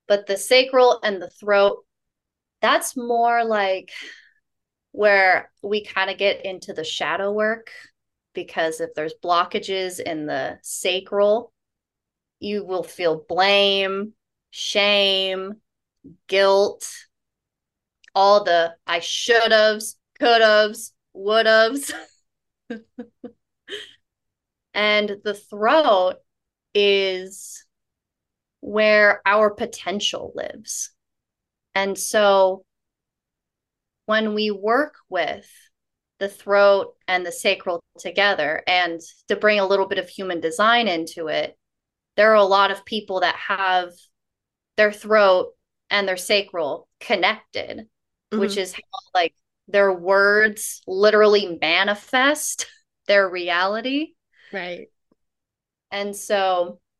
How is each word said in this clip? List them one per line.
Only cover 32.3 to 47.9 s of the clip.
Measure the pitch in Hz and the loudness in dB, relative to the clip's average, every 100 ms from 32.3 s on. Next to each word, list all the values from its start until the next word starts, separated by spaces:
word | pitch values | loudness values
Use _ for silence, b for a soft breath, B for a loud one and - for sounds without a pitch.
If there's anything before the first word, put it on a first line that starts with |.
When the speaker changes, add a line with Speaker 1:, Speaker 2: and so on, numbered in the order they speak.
| 196 190 190 _ _ _ _ _ _ _ _ _ _ _ _ _ _ - | 4 4 0 _ _ _ _ _ _ _ _ _ _ _ _ _ _ -2
Speaker 1:
when | 214 220 | -2 0
we | 214 214 | -2 -2
work | 196 208 247 294 - _ | -2 0 0 0 -8 _
with | 180 156 - - _ _ _ _ _ _ _ | -4 -4 -6 -14 _ _ _ _ _ _ _
the | 196 | -10
throat | - 208 202 202 196 170 - - | -8 0 4 6 4 0 -10 -4
and | 180 175 | -4 -4
the | |
sacral | 165 214 190 190 170 - - | -4 -2 -2 -4 -8 -10 -16
together, | 185 180 202 185 147 156 - | -6 0 0 0 -2 -4 -2
and | 180 175 165 - _ - | 0 -2 -6 -14 _ -6
to | 208 | 0
bring | 214 208 | 2 2
a | 190 | 2
little | 196 190 | 0 0
bit | 190 | -4
of | 180 | -6
human | - 190 175 | -10 -8 -6
design | 160 160 214 240 220 | -4 0 2 2 0
into | 165 165 - 156 | -4 -6 -10 -6
it, | 151 151 - _ _ _ _ _ - | -6 -6 -12 _ _ _ _ _ 2
there | 220 | 4
are | 214 | 6
a | |
lot | 196 196 196 | 4 4 2
of | 196 - | -2 -8
people | 220 208 185 | -10 -6 -2
that | 175 - | -2 -2
have | - 190 190 185 175 - _ _ _ _ _ _ _ - | -6 -2 0 0 -2 -10 _ _ _ _ _ _ _ 0
their | 214 | 0
throat | 208 214 214 196 185 - - _ _ _ | 0 0 4 6 4 0 -10 _ _ _
and | 202 190 | -2 -2
their | 185 | -4
sacral | - 208 202 180 147 - - _ | 0 0 0 -6 -6 -8 -12 _
connected, | - 202 185 220 _ - 67 - 220 | -4 0 0 -2 _ -12 -10 -14 -18